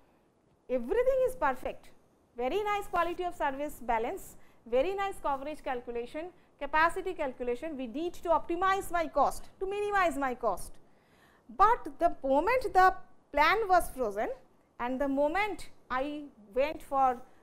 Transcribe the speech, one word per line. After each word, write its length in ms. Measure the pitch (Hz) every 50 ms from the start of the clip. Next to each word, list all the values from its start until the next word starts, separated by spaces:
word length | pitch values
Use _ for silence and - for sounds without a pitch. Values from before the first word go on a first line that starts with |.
| _ _ _ _ _ _ _ _ _ _ _ _ _ -
everything 500 | 247 262 233 247 381 466 494 494 554 523 508
is 80 | 466 -
perfect, 540 | - 311 277 254 - - 226 - - - - - - _ _ _ _ _ _ _
very 260 | 233 240 262 320 403 427
nice 220 | 415 415 403 403
quality 380 | - - 349 339 339 349 349 359
of 120 | 349 339
service 440 | - 320 285 269 269 294 302 294 -
balance, 540 | 240 226 233 220 226 262 381 359 - - - - - - - - _ 233
very 240 | 226 254 285 370 392
nice 220 | 392 392 392 392 -
coverage 420 | - 302 277 180 175 196 208 - -
calculation, 640 | 302 254 247 - - 233 240 240 240 - 302 330 359 - - _ _ _ _
capacity 520 | - 311 - 311 320 339 339 381 359 381 349
calculation, 640 | 320 302 269 247 - 254 240 240 247 311 330 311
we 120 | 254 262
need 260 | 226 214 285 330 349 -
to 160 | - - 349
optimize 640 | 320 294 - - 339 349 381 381 392 392 370 -
my 160 | 330 349 330
cost, 420 | 285 - 285 262 190 - - - - - -
to 60 | 392
minimize 520 | 381 403 415 415 415 403 392 370 339 262
my 180 | 277 277 262 247
cost. 380 | - - 214 180 - - - - - - - _ _ _ _ _ _ _ _ _ _ _ - 220
But 300 | - 381 427 453 480 - 320 - -
the 160 | 330 339 - - -
moment 500 | 269 269 285 330 440 494 523 508 403 -
the 200 | 381 370 381 381 - - - - - _ _
plan 260 | - 285 294 320 370 440 453
was 220 | 370 370 349 294 -
frozen 400 | - 262 247 208 196 202 240 359 539 - - - _ _ _ _ _ -
and 220 | 233 247 262 254
the 60 | 285
moment 640 | 277 269 277 285 294 320 381 415 427 359 - - - - - - -
I 340 | 240 262 269 294 294 302 294 277 - - - - -
went 280 | 254 277 302 320 302
for 360 | - - 277 269 269 254 247 240 - - - -